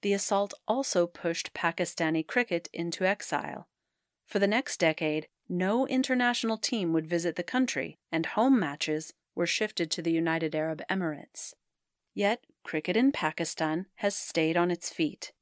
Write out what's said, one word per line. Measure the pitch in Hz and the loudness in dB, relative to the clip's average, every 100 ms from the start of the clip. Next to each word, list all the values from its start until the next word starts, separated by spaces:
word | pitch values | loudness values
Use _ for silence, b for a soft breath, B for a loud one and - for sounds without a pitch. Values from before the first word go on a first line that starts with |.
The | 202 | 0
assault | 196 - 196 202 - - | 2 2 2 0 -6 -2
also | 240 277 185 175 | -2 2 2 2
pushed | - 170 170 - | 0 -4 -2 -6
Pakistani | - 170 165 180 - 160 160 156 | -2 -2 0 -2 0 0 0 0
cricket | - 240 170 170 | -2 0 -2 -4
into | - 170 165 185 | -6 -6 0 0
exile. | 208 - 147 147 - - _ _ _ _ _ _ | 0 -2 -2 -4 -10 -14 _ _ _ _ _ _
For | 202 | 0
the | 196 | 2
next | 220 269 - | 2 -2 2
decade, | 165 160 160 151 160 _ _ | 2 2 0 -2 -4 _ _
no | 180 185 233 262 | -2 0 2 2
international | 254 262 254 247 240 226 220 | 0 0 2 2 0 -2 -2
team | - 233 175 | -2 -2 2
would | 165 156 | 0 0
visit | 170 170 160 | -2 -2 -4
the | |
country, | 175 254 254 - - - _ | -4 0 0 -2 -6 -10 _
and | 160 165 | -4 -2
home | - 254 262 | 2 4 4
matches | 156 143 - 156 160 - _ - | 2 -4 -2 -2 -4 -14 _ -4
were | 170 | -2
shifted | - 214 - 165 | 0 -2 -2 -4
to | - | -2
the | 165 | 0
United | 165 165 165 160 156 | 2 2 0 0 -2
Arab | 160 156 - | -2 -4 -4
Emirates. | 190 175 147 - - - - _ _ _ _ _ - | -2 -2 -4 -10 -6 -6 -8 _ _ _ _ _ -2
Yet, | 202 233 _ _ | 0 0 _ _
cricket | - 156 156 185 | -6 -4 0 4
in | 262 | 4
Pakistan | - 160 - 165 - 160 156 190 _ | 4 -2 0 -2 0 0 0 -4 _
has | 202 - | 0 2
stayed | - - 160 165 | 2 2 2 4
on | 175 | 2
its | 175 - | 0 -4
feet. | - 160 - - _ | -2 -2 -2 -14 _